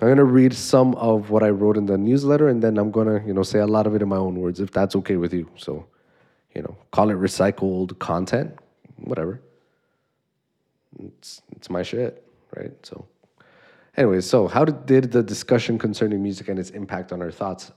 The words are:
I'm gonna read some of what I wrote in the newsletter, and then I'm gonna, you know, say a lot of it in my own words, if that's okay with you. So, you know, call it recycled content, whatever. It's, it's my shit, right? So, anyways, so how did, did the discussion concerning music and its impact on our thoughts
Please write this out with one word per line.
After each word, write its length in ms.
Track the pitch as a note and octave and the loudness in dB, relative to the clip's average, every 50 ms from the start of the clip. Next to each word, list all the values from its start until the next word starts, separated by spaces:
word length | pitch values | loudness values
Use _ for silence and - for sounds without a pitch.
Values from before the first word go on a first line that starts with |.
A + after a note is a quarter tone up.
I'm 60 | A2 | 2
gonna 160 | A#2+ C#3 C#3+ C#3 | 4 6 6 6
read 300 | B2+ B2 C3 C3 B2+ A#2+ | 6 6 6 6 6 4
some 400 | - - - - C3 B2+ B2+ A#2+ | 0 -2 2 4 4 4 4 2
of 360 | - A#2 A2+ A2 G#2+ G#2 G#2 | 0 2 2 2 0 0 0
what 100 | G#2+ G#2+ | 2 2
I 80 | G#2+ G#2 | 4 2
wrote 260 | G2+ G2 G#2 G#2+ G#2 | 2 2 2 2 2
in 100 | G#2+ G2+ | 2 0
the 100 | G2 G2 | 0 0
newsletter, 520 | G2 G2+ A#2 C3 C#3 C#3 C#3 D3 C#3+ D3+ C#3+ | 0 2 2 2 2 2 2 2 4 4 2
and 120 | B2 A2+ | 2 2
then 160 | A2+ A2+ G#2+ | 2 2 2
I'm 140 | G#2 G#2 G#2+ | 2 0 0
gonna, 320 | G2+ A2+ A2 A2 G#2+ G#2 G#2+ | 0 0 2 2 0 0 -2
you 80 | G#2+ F#2+ | -2 -2
know, 80 | F#2+ | -2
say 160 | F#2+ - - | -2 0 0
a 80 | G#2 G#2 | 0 2
lot 220 | G#2 G#2+ G#2+ G#2+ | 2 2 2 2
of 80 | G#2+ G#2+ | 2 0
it 80 | G#2 G#2 | 0 0
in 60 | G2 | 0
my 80 | G2 | 0
own 180 | F#2+ F#2+ F#2 F2+ | -2 -2 -2 -2
words, 240 | F2+ F2+ F2 F2 F#2 | -2 -4 -4 -2 -4
if 100 | G2+ - | -6 -4
that's 260 | - F#2 G2 F#2 - | 0 -2 -2 0 0
okay 180 | G2 F#2 - G2 | -4 -2 0 -2
with 180 | F2 F2 E2+ F2+ | -2 -2 -2 -4
you. 160 | F2 D#2+ - - | -6 -6 -8 -16
So, 320 | - - - C#2 D#2+ E2+ _ _ _ _ _ _ _ _ _ _ _ _ _ _ | -16 -12 -12 -10 -12 -12 _ _ _ _ _ _ _ _ _ _ _ _ _ _
you 80 | - | -12
know, 160 | - - - - _ _ | -12 -12 -14 -16 _ _
call 180 | - F#2+ G#2 G#2+ | 0 0 2 2
it 60 | G2+ | 2
recycled 840 | F2+ G2 F#2 - - F#2 G2+ G2+ - F#2+ F#2+ F#2 F#2 F#2 F2+ - | 0 -2 -4 0 0 0 0 0 -2 -4 -2 -2 -2 -4 -6 -6
content, 540 | - - - E2 F2 F#2+ - B2 B2+ D#3 D#3 D3 - _ _ _ _ _ - - | -10 -6 -4 -4 -4 -2 -2 -2 -4 -4 -4 -10 -18 _ _ _ _ _ -20 -20
whatever. 440 | - - - B2+ - E2 F2+ A2 C3 _ _ _ _ _ _ _ _ _ _ _ _ _ _ _ _ _ _ _ _ _ _ _ _ _ _ _ _ _ _ - - | -16 -10 -8 -6 -4 -4 -6 -8 -10 _ _ _ _ _ _ _ _ _ _ _ _ _ _ _ _ _ _ _ _ _ _ _ _ _ _ _ _ _ _ -20 -20
It's, 420 | - - _ _ _ - - - _ _ - | -20 -20 _ _ _ -20 -20 -20 _ _ -20
it's 140 | - - - | -20 -14 -8
my 100 | F2+ F2 | -8 -6
shit, 420 | F#2 - A2 A#2+ B2 - - - _ _ _ _ _ _ - | -6 -6 -4 -4 -4 -6 -8 -12 _ _ _ _ _ _ -16
right? 180 | - - - - _ _ | -14 -14 -14 -16 _ _
So, 220 | - - - - _ _ _ _ _ _ _ _ _ _ _ _ _ _ _ _ _ - | -20 -18 -18 -20 _ _ _ _ _ _ _ _ _ _ _ _ _ _ _ _ _ -2
anyways, 320 | D3 C3+ G#2 F#2 F#2 F#2 - | 2 2 4 4 2 0 2
so 180 | C3+ A#2 F#2+ | 2 2 2
how 160 | E2 - B2 D#3 | 2 2 2 2
did, 220 | D#3+ C#3+ C3 - | 2 0 -4 0
did 260 | - C3+ C3 C3 A#2+ | 4 4 4 4 2
the 120 | B2 A#2+ G#2+ | 0 0 0
discussion 560 | G#2 G2+ - - - B2+ A#2 - - A#2 G#2+ | 0 -6 -10 -2 0 0 0 2 0 -4 -2
concerning 420 | - G#2+ G2+ - A2+ G#2 G#2 G2 | -2 -4 -2 -2 -2 -2 -2 -2
music 280 | G2 G2+ F#2+ - - G#2 | -4 -4 -6 -8 -8 -8
and 100 | F#2+ F#2 | -6 -6
its 100 | F2+ - | -6 -8
impact 420 | - G#2 G2 G2 G2+ F#2 F2+ - | -10 -14 -10 -10 -10 -10 -8 -10
on 120 | F2+ F2+ F2 | -10 -8 -8
our 80 | E2 | -10
thoughts 400 | - - G#2 F#2+ F#2 - - - _ | -8 -8 -8 -8 -8 -10 -14 -20 _